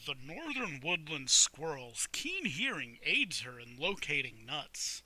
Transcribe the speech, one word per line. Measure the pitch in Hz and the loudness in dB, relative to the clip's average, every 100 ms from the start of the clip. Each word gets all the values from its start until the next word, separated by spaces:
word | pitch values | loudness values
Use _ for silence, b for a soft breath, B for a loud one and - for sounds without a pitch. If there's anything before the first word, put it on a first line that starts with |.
The | - | -6
northern | 139 131 170 330 262 226 139 | -6 -6 -8 -6 -2 -2 -2
woodland | 143 175 151 156 127 | -2 -2 -2 -4 4
squirrel's | - - - 160 139 123 120 - | 6 6 4 -4 -4 -6 -4 -2
keen | - 311 381 | 0 -2 0
hearing | 277 135 262 190 120 117 | 0 2 0 0 -4 -4
aids | 151 226 240 - | 2 4 4 0
her | 123 123 | -4 -8
in | 120 120 | -12 -2
locating | 165 190 - 147 131 113 113 | 0 0 2 2 0 -6 -6
nuts. | 147 131 - - - | -6 -6 -4 -4 -4